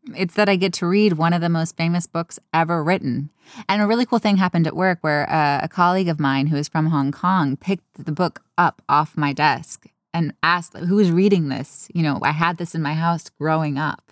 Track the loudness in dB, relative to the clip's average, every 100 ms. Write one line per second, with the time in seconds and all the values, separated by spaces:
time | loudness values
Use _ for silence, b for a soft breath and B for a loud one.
0 | -14 -6 -4 0 2 2 0 -2 0 4
1 | 4 4 0 0 0 0 -2 -2 -2 -2
2 | -2 -6 -6 -12 _ 0 2 0 0 0
3 | -2 -4 -6 B B B -2 0 2 2
4 | 0 0 2 2 2 2 0 0 0 0
5 | 0 0 0 0 2 0 -4 0 2 2
6 | 0 0 0 0 0 -2 -2 -2 0 0
7 | -2 -2 0 0 0 -2 -4 -6 _ -12
8 | -8 -2 -2 -4 _ 0 0 0 0 0
9 | 0 -2 -4 0 0 0 -6 -10 -12 _
10 | _ -4 -4 -2 -2 -2 -4 -8 0 2
11 | 4 4 4 4 0 -4 -8 -14 -8 -2
12 | 0 0 -2 0 -2 -2 -6 -4 -2 0
13 | 0 -2 -6 _ -2 0 0 -2 -4 -6
14 | _